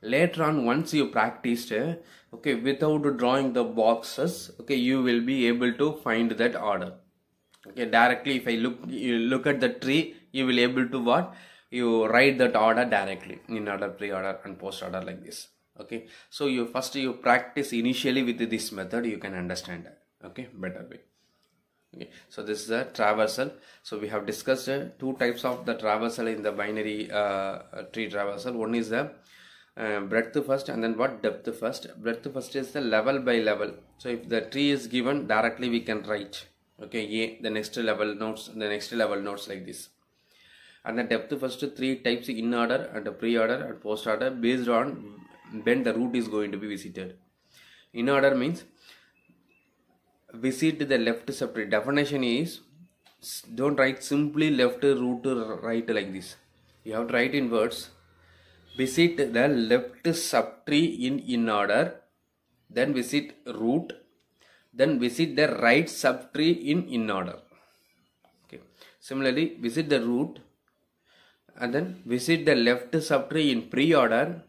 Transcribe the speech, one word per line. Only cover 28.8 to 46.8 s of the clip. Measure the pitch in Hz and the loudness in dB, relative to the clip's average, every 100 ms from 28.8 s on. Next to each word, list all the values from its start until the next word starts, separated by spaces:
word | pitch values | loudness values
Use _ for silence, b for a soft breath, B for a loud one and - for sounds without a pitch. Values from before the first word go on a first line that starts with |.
| 110 | 0
the, | 113 151 - B B B B B - | -2 -2 -8 B B B B B -8
uh, | 110 104 | -4 -4
breadth | 98 110 117 151 135 | 0 0 0 -2 0
first | 135 135 | -2 -2
and | 113 | -2
then | 113 110 | -2 0
what? | 135 113 | 0 0
Depth | 110 101 - 117 | -2 -2 -8 -4
first. | 110 135 - - | -6 -6 -12 -8
Breadth | 110 117 143 | -6 -6 -6
first | 135 123 139 | -10 -8 -6
is | 131 | -6
the | 147 | -4
level | 127 107 113 135 | 0 2 2 0
by | 123 117 | 2 2
level. | 107 104 104 - - _ | 2 0 -2 -8 -20 _
So | 127 | -8
if | 117 117 | -8 -2
the | 113 | -4
tree | 107 135 143 | -2 0 2
is | 139 117 | 0 0
given, | 123 123 143 - | -2 0 0 2
directly | 107 113 117 127 | 2 2 0 -2
we | 117 | -2
can | 113 107 | -2 -6
write, | 101 107 98 - - _ _ _ | -2 -6 -6 -14 -18 _ _ _
okay, | 107 117 107 110 | -10 -6 -4 -2
A, | 113 113 | -4 -4
the | 120 | -6
next | 107 107 - | -4 -6 -4
level | 113 101 107 101 | -2 0 -2 -2
nodes, | 110 107 - | -6 -6 -12
the | 113 107 | -6 -4
next | 104 - | -4 -4
level | 117 110 101 | -2 0 0
nodes | 98 101 - | -4 -8 -10
like | 101 92 | -12 -12
this. | - - _ _ b b b b b b b - | -16 -18 _ _ b b b b b b b -8
And | 113 | -6
the | |
depth | 117 113 - 139 | -2 -2 -2 -6
first | 131 120 143 - | -6 -6 -8 -4
three | 131 131 | -4 -2
types | - 117 120 | -2 -2 -4
in | 117 113 | -4 -2
order | 120 117 131 - | 0 0 0 -2
and | 110 104 98 | -8 -8 -4
pre | 117 117 | 0 2
order | 113 131 151 | 2 0 -6
and | - | -10
post | 107 107 117 | -6 -4 -2
order | 107 127 | -2 -2
based | 127 117 127 120 | 0 0 0 2
on | 117 131 127 104 104 - - - 110 | 2 0 -4 -12 -18 -20 -20 -16 -6
when | - 127 | 0 2
the | 123 | 2
root | 110 123 120 | 0 0 0
is | 110 | -2
going | 107 104 | -2 -2
to | 98 | -4
be | 104 | -8
visited. | 101 | -10